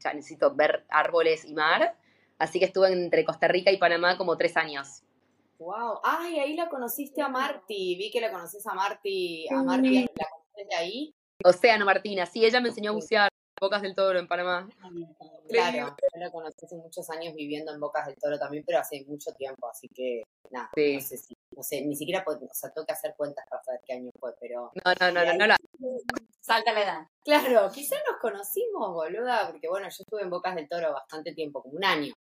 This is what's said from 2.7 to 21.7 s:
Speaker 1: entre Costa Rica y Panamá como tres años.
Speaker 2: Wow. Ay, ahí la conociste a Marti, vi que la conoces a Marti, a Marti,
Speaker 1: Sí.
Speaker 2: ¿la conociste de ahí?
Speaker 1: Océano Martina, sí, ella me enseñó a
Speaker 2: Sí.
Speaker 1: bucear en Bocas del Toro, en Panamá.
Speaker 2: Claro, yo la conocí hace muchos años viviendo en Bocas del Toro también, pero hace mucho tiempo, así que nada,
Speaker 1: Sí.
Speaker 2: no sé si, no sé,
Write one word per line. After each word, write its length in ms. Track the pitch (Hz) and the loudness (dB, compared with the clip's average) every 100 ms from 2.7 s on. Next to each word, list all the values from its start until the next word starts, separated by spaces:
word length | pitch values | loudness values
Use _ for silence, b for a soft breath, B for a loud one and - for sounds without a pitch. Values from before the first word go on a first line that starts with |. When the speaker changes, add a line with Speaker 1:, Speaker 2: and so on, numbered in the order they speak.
| 190 190 | 4 4
Speaker 1:
entre 340 | 185 175 160 | 4 2 2
Costa 240 | 160 160 165 | 2 2 2
Rica 220 | 180 190 | 4 4
y 60 | 190 | 6
Panamá 400 | 175 170 175 185 | 4 4 2 2
como 200 | 180 160 | 0 2
tres 180 | 170 165 | 2 0
años. 460 | 156 143 135 - _ _ _ _ _ - | -2 -4 -12 -16 _ _ _ _ _ -16
Speaker 2:
Wow. 420 | 165 208 233 208 | -10 -6 -6 -2
Ay, 340 | 226 320 339 320 | 0 0 -2 -2
ahí 160 | 277 311 | -2 -2
la 120 | 339 | -4
conociste 520 | 269 240 262 277 285 | -4 -6 -6 -6 -4
a 60 | 277 | -2
Marti, 680 | 262 277 - - 208 185 175 | -2 -2 -4 -8 -6 -4 -4
vi 140 | 214 | -4
que 100 | 233 | -2
la 100 | 226 | -2
conoces 360 | 185 170 208 214 | -4 -10 -12 -6
a 80 | |
Marti, 720 | 190 202 - 202 190 180 165 160 | -2 -2 -4 -6 -4 -4 -6 -4
a 120 | 269 | 0
Marti, 260 | 262 262 262 | 2 2 4
Speaker 1:
Sí. 180 | 262 247 | 4 2
Speaker 2:
¿la 100 | - 156 | -2 -8
conociste 380 | - _ - 202 | -10 _ -16 -6
de 60 | |
ahí? 400 | 180 170 233 311 _ _ - | -4 -4 -6 -10 _ _ 4
Speaker 1:
Océano 400 | 180 175 240 214 196 | 6 8 8 6 6
Martina, 400 | 190 208 190 175 | 4 2 -4 -2
sí, 180 | 233 | 4
ella 160 | 220 247 | 4 6
me 80 | 240 | 2
enseñó 220 | 226 208 | -2 -4
a 40 | |
Speaker 2:
Sí. 60 | 214 | -4
Speaker 1:
bucear 300 | 208 214 202 | 0 4 4
en 240 | - _ - 196 | 2 _ -2 0
Bocas 140 | 202 | 0
del 140 | 196 | -2
Toro, 240 | 190 190 180 | 0 2 2
en 100 | 175 | 0
Panamá. 400 | 175 180 180 196 - 185 170 165 - - - - | -2 0 -2 -6 -16 -16 -14 -14 -18 -20 -20 -2
Speaker 2:
Claro, 480 | 466 - - - - | 2 2 0 -6 -2
yo 220 | 554 170 | -2 -2
la 100 | 175 | -8
conocí 360 | 165 156 - 165 | -10 -12 -14 -16
hace 100 | 170 | -16
muchos 320 | 165 175 165 | -14 -12 -10
años 260 | 160 170 | -10 -10
viviendo 380 | 156 147 147 156 | -8 -8 -6 -8
en 80 | 147 | -8
Bocas 240 | 147 151 143 | -6 -4 -6
del 100 | 135 | -6
Toro 220 | 147 147 | -4 -2
también, 260 | 139 147 151 | -4 -6 -2
pero 140 | 160 | -2
hace 220 | - 139 135 | -2 -8 -10
mucho 260 | 147 - | -12 -10
tiempo, 340 | - 135 131 120 | -8 -10 -8 -12
así 180 | - 123 | -12 -16
que 360 | - 127 117 110 _ - | -8 -4 -4 -8 _ -16
nada, 180 | 123 113 | -12 -6
Speaker 1:
Sí. 220 | - 147 139 | 0 2 0
Speaker 2:
no 40 | |
sé 160 | - 127 | -4 -12
si, 180 | - - _ - | -16 -20 _ -14
no 60 | |
sé, 180 | 127 | -8